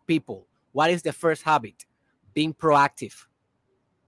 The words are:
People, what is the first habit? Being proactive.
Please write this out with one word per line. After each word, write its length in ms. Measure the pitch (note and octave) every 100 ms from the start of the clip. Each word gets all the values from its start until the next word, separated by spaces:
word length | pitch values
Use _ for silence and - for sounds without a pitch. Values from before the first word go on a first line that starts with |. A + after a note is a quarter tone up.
| -
People, 420 | D#3+ - G2 - _ _
what 180 | C3+ D#3+
is 100 | F3
the 120 | D#3+
first 300 | - E3 D#3
habit? 420 | - D#3 G#2+ - - _ _ _ _
Being 200 | D3 D#3
proactive. 720 | D3 D#3+ C#3+ C#3+ - G#2+ - - _ _ _ _ _ _ _